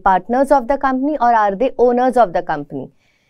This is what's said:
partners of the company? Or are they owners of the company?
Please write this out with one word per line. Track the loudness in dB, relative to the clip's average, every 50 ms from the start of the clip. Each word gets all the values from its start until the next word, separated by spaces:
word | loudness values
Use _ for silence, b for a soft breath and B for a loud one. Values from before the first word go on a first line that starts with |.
| 0
partners | 0 0 0 0 -2 -2 0 2 2
of | 2 2 2 0
the | -2 -2
company? | -2 -2 -2 -2 -2 -4 -2 0
Or | 0 2 2
are | 2 2 0 0 -2 -2
they | -4 0 0
owners | 2 2 2 2 0 2 2
of | 2 2 2 0
the | -4 -4
company? | -4 -6 -6 -8 -10 -12 -12 -12 -12 _ _ _ _ _ _ _